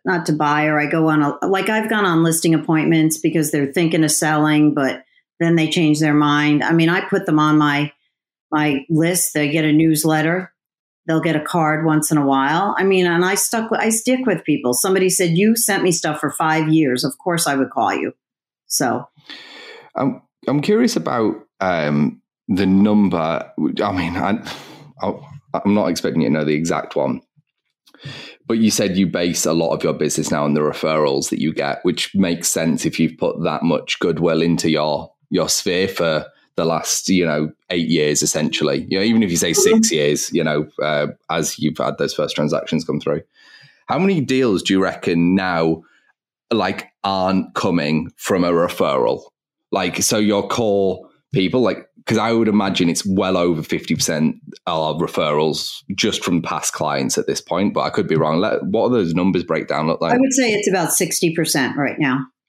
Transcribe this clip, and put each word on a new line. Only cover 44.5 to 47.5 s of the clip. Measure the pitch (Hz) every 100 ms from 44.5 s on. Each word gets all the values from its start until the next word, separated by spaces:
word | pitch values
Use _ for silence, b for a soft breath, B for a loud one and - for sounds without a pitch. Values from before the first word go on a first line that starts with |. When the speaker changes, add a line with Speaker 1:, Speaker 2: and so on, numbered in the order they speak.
| 92
Speaker 2:
do | -
you | 95
reckon | 92 - - 85 85
now, | 95 92 85 82 82 b b b b _ _ -
like, | 113 95 104 - _
aren't | 98 95 92 95 -